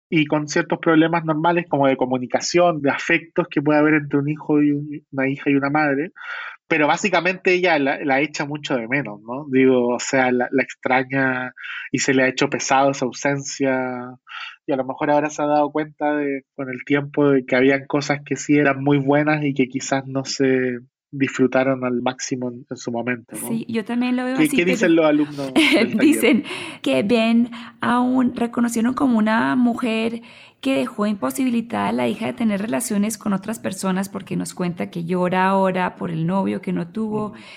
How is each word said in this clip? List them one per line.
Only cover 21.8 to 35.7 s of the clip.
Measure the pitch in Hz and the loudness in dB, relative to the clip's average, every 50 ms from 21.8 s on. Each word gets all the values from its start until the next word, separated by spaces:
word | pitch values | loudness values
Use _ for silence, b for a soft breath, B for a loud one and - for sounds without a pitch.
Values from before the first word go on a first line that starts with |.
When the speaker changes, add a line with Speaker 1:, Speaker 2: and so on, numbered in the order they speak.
| 127 | -2
Speaker 1:
al | 127 123 120 | -2 -2 -2
máximo | 123 127 131 131 - - 139 127 123 123 | -2 -4 -4 -6 -6 -6 -6 -6 -6 -6
en, | 120 120 135 - | -8 -10 -12 -14
en | 127 | -14
su | 123 - 123 | -10 -8 -6
momento, | 117 117 117 123 123 117 120 - - - | -6 -4 -4 -4 -6 -6 -8 -12 -12 -10
¿no? | - | -6
Speaker 2:
Sí, | - 233 226 - - | -6 -6 -6 -6 -4
yo | 226 233 220 | -6 -6 -4
también | - 240 240 247 247 247 | -4 -4 -2 -2 -2 -2
lo | 254 254 | -2 -2
veo | 254 262 | -2 0
Speaker 1:
¿Qué, | 262 - | 0 0
Speaker 2:
así, | - 277 | 2 2
Speaker 1:
qué | - 175 | 2 2
Speaker 2:
pero | 185 180 | 2 2
Speaker 1:
dicen | - 190 170 165 | 2 4 4 4
los | 165 156 | 6 6
alumnos | 156 151 147 147 147 147 | 4 4 2 2 -2 -4
Speaker 2:
<laughs> | 143 139 269 - | -6 -6 -2 2
Speaker 1:
del | |
taller? | - 311 277 277 339 226 - - | 2 4 4 4 4 2 2 2
Speaker 2:
Dicen | 220 - 311 311 - - 208 247 214 B B B B B B B B | 4 4 4 4 4 4 4 4 2 B B B B B B B B
que | - 285 269 262 | -2 0 0 0
ven | 220 202 240 226 226 226 233 233 240 240 B B B B B _ | 2 2 2 2 4 4 4 4 2 0 B B B B B _
a | - 226 240 247 | -2 0 0 0
un, | 247 254 254 262 254 240 240 | 0 2 2 2 2 0 0
reconocieron | - 240 233 - 240 240 233 233 226 220 247 262 | -2 -4 -2 -2 -2 -2 0 0 0 0 0 0
como | - 285 262 240 | 0 2 2 2
una | 220 214 220 220 226 254 269 277 | 2 2 2 2 2 2 2 2
mujer | 254 240 240 233 240 254 233 220 220 226 233 226 233 233 B B B B B B _ | 2 2 2 2 0 -2 -4 -2 -2 -2 -4 -4 -8 -12 B B B B B B _
que | - 269 269 | -4 -2 0
dejó | 269 254 247 - - 208 | 0 -2 -2 -2 -2 -2
imposibilitada | 208 214 196 - 262 262 269 262 254 233 233 233 233 220 208 202 | -2 -2 -2 -4 -4 -2 -2 0 0 0 0 -2 -2 -4 -2 -2
a | 202 226 | -2 0
la | 247 247 240 | 0 0 -2
hija | 214 202 226 | -2 -2 -4
de | 247 240 | -6 -2
tener | - 240 214 202 190 | -2 0 0 0 -2
relaciones | 202 214 135 131 - - - 202 202 220 226 | -2 -4 -4 -4 -2 -2 -2 0 0 -2 -4
con | - - 220 | -4 -2 -2
otras | 196 185 - - 226 | -2 -2 -2 -6 -8
personas | - - 185 190 190 - 190 185 190 196 196 | -6 -6 -8 -6 -4 -2 -2 -2 -2 -2 -4
porque | - 196 - - 185 | -8 -10 -8 -6 -6
nos | 175 180 170 - | -6 -6 -6 -6
cuenta | - 180 175 170 175 202 196 | -4 -4 -4 -4 -6 -8 -8
que | - 175 170 | -8 -8 -4
llora | 165 185 180 180 180 185 185 185 | -2 -2 0 0 0 0 2 2
ahora | 190 196 196 190 190 | 2 2 2 2 2